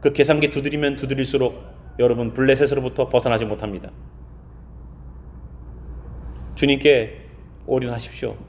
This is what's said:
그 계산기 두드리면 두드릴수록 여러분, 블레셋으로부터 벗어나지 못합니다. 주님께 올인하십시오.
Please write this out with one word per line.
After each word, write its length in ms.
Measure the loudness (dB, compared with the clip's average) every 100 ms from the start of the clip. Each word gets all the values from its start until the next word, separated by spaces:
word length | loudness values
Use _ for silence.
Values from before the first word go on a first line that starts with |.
그 120 | 2
계산기 380 | 4 4 6 4
두드리면 460 | 0 -2 0 0 -2
두드릴수록 640 | -4 -2 0 2 0 -2 -16 -18 -18 2
여러분, 340 | 4 4 0
블레셋으로부터 760 | 2 4 6 4 2 -2 -2 2
벗어나지 360 | 2 4 0
못합니다. 460 | 0 -4 -6 -8 -10 -16 -18 -18 -18 -18 -18 -18 -18 -16 -16 -16 -16 -16 -16 -16 -16 -16 -16 -14 -14 -14 -12 -14 -12 -12 -12
주님께 720 | 0 2 6 8 6 4 -8 -16 -20 -20 -18 -2
올인하십시오. 720 | 0 0 -4 -8 -8 -8 -8